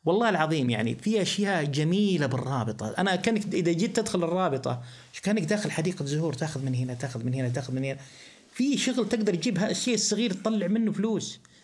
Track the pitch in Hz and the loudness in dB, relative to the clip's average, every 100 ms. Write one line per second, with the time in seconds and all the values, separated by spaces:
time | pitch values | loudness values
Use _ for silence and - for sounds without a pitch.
0 | 156 190 233 180 156 160 123 110 113 117 | 4 4 4 4 2 2 2 2 0 -2
1 | 214 214 180 - 202 185 143 139 151 185 | 0 0 0 0 0 2 0 0 2 4
2 | 202 175 139 127 127 135 110 107 107 - | 4 2 2 0 -2 -2 -2 -2 -4 0
3 | 190 180 226 220 208 202 170 170 226 233 | 2 2 2 0 0 0 2 2 2 0
4 | 214 185 165 180 180 135 123 120 - - | 0 0 0 0 0 0 -2 -6 -8 -18
5 | - - 190 214 160 208 208 - 165 185 | -20 -6 -2 0 0 0 0 -2 -2 -2
6 | 139 151 160 123 156 139 135 127 127 120 | -2 0 -2 -2 -4 -4 -2 -2 -2 -4
7 | 135 117 123 131 127 123 127 131 135 135 | -6 -4 -2 -2 -2 -2 -4 -4 -4 -6
8 | - - - - - - 269 269 - 254 | -12 -20 -20 -20 -20 -2 0 2 0 0
9 | 214 233 208 175 247 170 214 185 254 220 | 0 2 2 2 0 0 0 0 0 0
10 | - 208 240 - 220 220 202 220 220 208 | 2 0 0 -2 -2 0 0 0 0 0
11 | 220 202 - - - - | 0 0 -4 -12 -20 -14